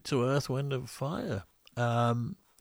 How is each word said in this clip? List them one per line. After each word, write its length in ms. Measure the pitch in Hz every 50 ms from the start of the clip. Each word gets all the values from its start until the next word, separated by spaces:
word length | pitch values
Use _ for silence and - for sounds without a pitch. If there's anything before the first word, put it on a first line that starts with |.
| -
to 180 | - 147 123 120
Earth, 260 | 131 139 143 - -
Wind 220 | 127 131 143 139
and 180 | 135 127 - -
Fire, 540 | - - 135 143 175 240 254 185 113 92 - - _ _ _ - _
um, 600 | 120 120 117 117 120 120 117 117 120 117 - - - _ _ _ _